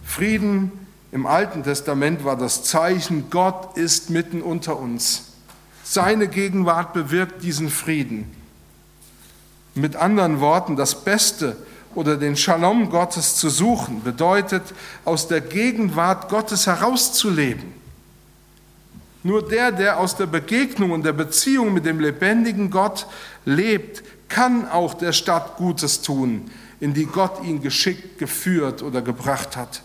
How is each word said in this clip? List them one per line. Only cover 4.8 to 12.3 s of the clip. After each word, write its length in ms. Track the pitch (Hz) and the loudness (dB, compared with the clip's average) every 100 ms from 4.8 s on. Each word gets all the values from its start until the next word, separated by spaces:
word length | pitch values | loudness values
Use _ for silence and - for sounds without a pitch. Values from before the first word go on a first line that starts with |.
| 127 120 - - - - - - - - | -4 -4 -2 -4 -8 -20 -20 -20 -20 -20
Seine 440 | - 196 180 214 202 | -4 2 4 4 2
Gegenwart 680 | 190 196 190 175 165 170 | 0 0 2 2 2 0
bewirkt 500 | 175 147 170 185 - | -4 0 0 0 -4
diesen 260 | 175 147 156 | -6 -4 -2
Frieden. 640 | - - 156 123 110 107 - - - - - - - - - - - - - - | -4 -2 -2 -2 -6 -10 -14 -20 -20 -20 -20 -20 -20 -20 -20 -20 -20 -20 -20 -10
Mit 220 | - 151 - | -2 -2 2
anderen 460 | 175 208 175 147 | 4 4 4 4
Worten, 340 | 147 170 185 143 | 4 4 2 0
das 280 | 139 - | 0 0
Beste 520 | - 208 - - 143 107 - - - - | 0 2 2 0 -4 -4 -14 -20 -12 -2
oder 220 | 151 151 | 0 2
den 180 | 147 | 0